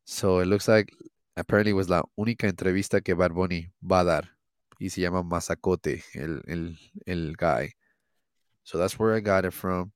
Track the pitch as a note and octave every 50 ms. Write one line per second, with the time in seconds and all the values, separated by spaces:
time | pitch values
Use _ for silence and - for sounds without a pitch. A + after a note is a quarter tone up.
0 | _ - - - G#2 F#2+ F#2 F#2 F2+ F#2 G#2 G#2 - A#2 A2 G#2+ G2 - _ _
1 | - - _ _ _ _ - F2 F2 - G#2+ G#2 G#2 G#2+ G2 F#2+ F#2+ F2 F2+ E2
2 | - _ _ G#2 G#2+ A#2 A2 - A2+ G2+ F2 - F#2 F#2+ F2+ G2 G2 - G#2 G2
3 | - F#2+ F2 E2+ F2+ E2+ E2 F2+ F#2 F2 F2 E2+ E2+ F2 _ _ F#2 F#2 F#2+ F2+
4 | F2 F2 D#2+ D2+ - - _ _ _ _ _ _ _ _ - - G2 F#2 - F#2
5 | F2+ F2 F2+ F#2 F2 E2+ E2+ E2+ - - E2+ - - F#2+ F2+ - - D2+ - -
6 | - - - - D2 E2 D#2 - - - E2+ E2+ E2 F2 E2 - - _ _ G#3
7 | - F#2 F2+ E2+ D#2+ D2+ D#2+ - F2 E2 B1+ A#1 D2 - - _ _ _ _ _
8 | _ _ _ _ _ _ _ _ _ _ _ _ _ - - E2+ F2+ G2 - -
9 | A2 A2 A2 A2 G2+ G#2 F#2+ F#2+ F#2 F2+ - - - F#2 F2+ F2+ F2+ G#2 _